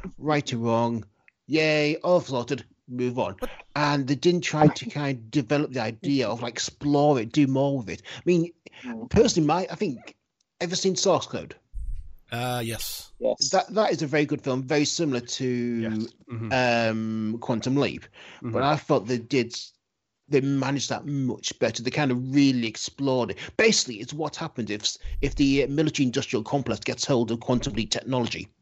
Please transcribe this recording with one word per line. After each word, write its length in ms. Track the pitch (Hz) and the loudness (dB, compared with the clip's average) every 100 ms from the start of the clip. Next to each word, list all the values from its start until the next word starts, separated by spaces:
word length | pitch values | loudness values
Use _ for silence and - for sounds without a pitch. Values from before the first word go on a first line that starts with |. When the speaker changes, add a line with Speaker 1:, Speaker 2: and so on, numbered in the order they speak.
| 190 - | -12 -6
Speaker 1:
right 320 | 151 147 139 | 0 0 0
or 20 | 123 | -2
wrong, 480 | 117 117 117 113 - _ _ _ - | 2 2 2 -2 -8 _ _ _ -2
yay, 500 | 151 156 151 147 160 | 2 4 4 2 0
all 240 | 170 180 | 2 2
sorted, 420 | 131 131 117 135 - _ - | 2 -4 -2 -4 -6 _ -10
move 300 | 123 123 123 | -4 -2 0
on. 180 | 92 95 139 - - 147 | -4 -4 -10 -12 -8 -2
And 300 | 147 143 131 | 0 2 0
they 60 | |
didn't 260 | 135 175 175 | 2 4 2
try 280 | - 151 151 | 2 4 4
to 200 | - 135 | 4 -4
kind 300 | 147 143 127 | -4 -4 -4
of 120 | 110 | -4
develop 420 | 151 117 147 143 | -2 2 2 0
the 100 | 123 | -2
idea 440 | 110 113 143 135 110 | -4 -4 0 0 0
of, 120 | 117 | -2
like, 140 | 117 | -6
explore 680 | - - - 143 143 147 135 | -6 -8 -4 2 4 6 4
it, 100 | 113 | 2
do 140 | 156 135 | 2 4
more 300 | 135 139 139 | 4 0 0
with 140 | 92 | -4
it. 120 | 85 - - | -10 -12 -4
I 60 | |
mean, 260 | 170 175 170 - - - | 2 2 2 -6 -20 -16
Speaker 2:
Mm. 260 | 254 113 - | -12 -12 2
Speaker 1:
personally, 360 | 196 254 180 147 | 4 4 4 2
my, 200 | 175 - | 2 -2
I 40 | |
think, 420 | 170 208 117 - - _ _ _ - | -4 -4 -6 -12 -20 _ _ _ -8
ever 120 | 175 | -6
seen 220 | 175 190 180 | -2 0 2
Source 300 | 196 151 - | 4 4 0
Code? 280 | 104 78 - _ - - - - - - | -8 -10 -16 _ -10 -6 -6 -8 -16 -10
Speaker 3:
Uh, 320 | 117 123 123 | -6 -4 -4
yes. 480 | 113 107 - - - - | -4 -6 -8 -10 -14 -4
Speaker 2:
Yes. 320 | 117 117 - | -2 -2 0
Speaker 1:
That, 180 | - - | 0 2
that 180 | 214 214 | 0 2
is 80 | 180 | 0
a 60 | 151 | 0
very 180 | 151 | 0
good 160 | 147 143 | 2 0
film, 200 | - 127 | -2 -2
very 240 | 131 151 143 | 0 2 2
similar 340 | - 160 120 | 0 0 -2
to, 260 | 120 - 127 | -4 -4 -2
Speaker 4:
Yes. 600 | 123 120 117 110 110 110 - - | -2 -2 -2 -2 -4 -6 -10 -12
Mm-hmm. 220 | 117 110 | -8 -2
Speaker 1:
um, 840 | 127 123 117 113 110 110 110 107 117 | 2 4 4 2 0 -2 -2 -4 -4
Quantum 360 | - 117 127 139 | -2 -2 0 2
Leap. 260 | 113 - - - - - | 0 -2 -12 -20 -20 -12
Speaker 4:
Mm-hmm. 160 | 123 | -6
Speaker 1:
But 100 | 113 | 0
I 140 | 139 151 | 0 0
thought 300 | - 135 104 | 2 0 2
they 120 | 120 | -4
did, 360 | 117 135 117 - - _ _ _ _ _ - | 0 0 0 -6 -14 _ _ _ _ _ 0
they 120 | 139 | 2
managed 480 | 139 139 131 139 - | 2 0 0 -2 -4
that 160 | 110 143 | -6 -4
much 520 | 143 127 - - - | -2 -2 -4 -6 -2
better. 240 | 113 107 | -2 -2
They 80 | 117 | -4
kind 200 | 151 139 | 0 0
of 240 | 123 131 | 0 0
really 320 | 143 139 123 113 | 4 4 4 -2
explored 640 | - - - 139 127 107 | -6 -10 -4 0 0 0
it. 60 | 98 - - | -4 -4 2
Basically, 400 | 226 - - 104 | 4 4 0 -6
it's 120 | 123 | -10
what 200 | 151 147 - | -8 -8 -6
happens 340 | 160 - 104 | -8 -6 -6
if, 260 | 107 - - - - | -4 -6 -6 -8 -4
if 140 | 143 - | -2 4
the, 280 | 139 139 | 4 4
uh, 20 | 131 | 2
military-industrial 720 | 143 156 151 127 120 - 117 | 2 2 2 0 0 -2 -2
complex 360 | 110 143 110 107 | -2 -2 -2 -4
gets 240 | - - | -4 -4
hold 260 | - 127 113 | 2 2 2
of 100 | 117 | 0
Quantum 340 | - 127 - | 0 0 0
Leap 160 | 104 107 | -2 -2
technology. 580 | - - 127 117 82 - _ | -4 -2 -2 -2 -4 -10 _